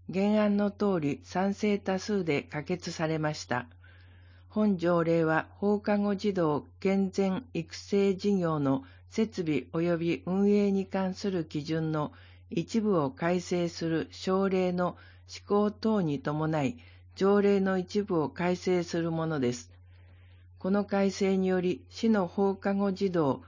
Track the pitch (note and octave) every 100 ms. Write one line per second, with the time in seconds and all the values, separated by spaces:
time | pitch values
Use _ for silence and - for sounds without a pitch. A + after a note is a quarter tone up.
0 | - F3+ G3+ G#3+ G#3 G3+ G#3 G3+ G3+ F3+
1 | C#3+ - - F3+ G3 G3 G#3+ G3+ - F#3
2 | - G3+ E3 C#3+ - D3+ C#3+ F3 - E3
3 | D#3+ D#3+ D3+ D3+ - B2 - - - -
4 | - - - - - G#3+ G#3+ F#3 E3+ F3
5 | E3 E3 D#3+ D#3+ - - G3+ G#3 G#3 G#3
6 | G3+ G3 G#3+ F#3+ D#3+ D3 - - F#3+ G3
7 | F#3+ F#3+ F#3+ F#3 - E3+ D#3+ - - G3+
8 | G3 F#3+ G3+ G3 E3+ D#3 C#3 C3+ - -
9 | - - A3 G3+ D#3+ D3 - E3 F3 E3+
10 | E3+ D#3+ - F#3+ G3+ G#3 G3+ G3 F#3+ G3
11 | F#3+ F#3 G#3 F#3 D#3+ D3+ D3 D#3+ D#3+ D#3
12 | D3 - - - - E3+ E3 A3+ G#3+ F3+
13 | C#3 C3+ E3+ F3+ - F3+ E3+ - E3 D#3+
14 | - - - F#3+ G3 F#3 F#3 F3+ F3+ -
15 | - - - - - G#3 G#3 G#3 A3 G#3+
16 | E3 C#3 D3+ D3+ D#3 D#3 C3 - - -
17 | - - G3 G3+ G3+ G3+ F#3+ F#3+ F3+ G#3
18 | G3+ E3+ C#3 - F3 F3+ - F3+ E3+ E3+
19 | E3+ E3 D#3+ D3+ B2 B2 - - - -
20 | - - - - - - F#3+ G3+ G3+ G3+
21 | G3 F#3+ G3 F#3+ F#3 F#3 F3+ - - -
22 | A3+ G#3+ F3 - G3 G3 G3+ G3 G3+ F#3
23 | G3 F3 C#3+ -